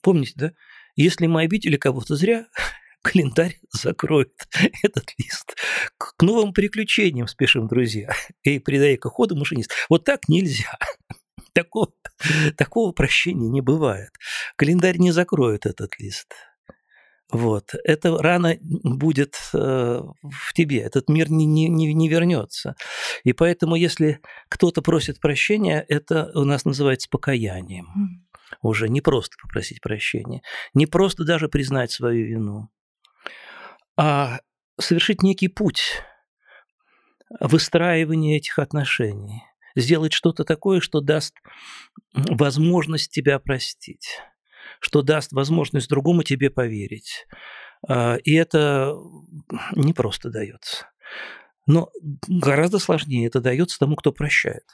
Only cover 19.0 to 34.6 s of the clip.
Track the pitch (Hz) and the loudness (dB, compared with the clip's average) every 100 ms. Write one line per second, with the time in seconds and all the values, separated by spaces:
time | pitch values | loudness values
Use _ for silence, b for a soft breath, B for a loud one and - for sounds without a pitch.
19 | 151 143 139 - - - 135 131 120 120 | 0 2 0 -4 -6 -2 0 0 0 -2
20 | 135 - 143 135 - - 160 131 110 139 | -6 -16 -18 -14 -8 0 0 0 0 -2
21 | - 156 156 156 156 156 160 165 156 151 | 2 2 4 2 4 4 2 2 0 2
22 | 160 160 170 160 - - - 131 B B | 2 2 2 0 -4 -10 -10 -10 B B
23 | B B - 123 170 175 160 165 170 - | B B 0 2 2 2 2 2 2 2
24 | 156 151 B B B - 175 165 - 160 | 0 0 B B B 2 2 2 2 2
25 | - 139 147 143 - 214 190 151 - 147 | 0 -2 -2 0 0 2 2 0 0 -2
26 | 147 160 151 160 139 143 - 135 139 127 | 0 -2 -2 0 0 2 0 0 2 0
27 | - - - 131 107 92 92 92 85 185 | -2 -4 0 -2 -2 -6 -10 -12 -10 -4
28 | 202 - _ B B B 113 107 110 135 | -4 -6 _ B B B -2 0 0 0
29 | 160 135 - - - - - 110 - 107 | 2 0 -2 -14 -10 -8 -8 -10 -8 -6
30 | - - 117 127 B B B 135 151 175 | -4 -6 -8 -12 B B B 2 2 2
31 | 190 - 151 165 156 143 131 135 120 - | 2 0 -2 -2 0 -2 -2 -2 -2 -2
32 | 123 117 110 113 104 104 110 _ _ _ | -2 -2 -2 -4 -6 -6 -12 _ _ _
33 | _ B B B B B B B B - | _ B B B B B B B B 0
34 | 151 143 139 123 _ _ | 2 2 0 -6 _ _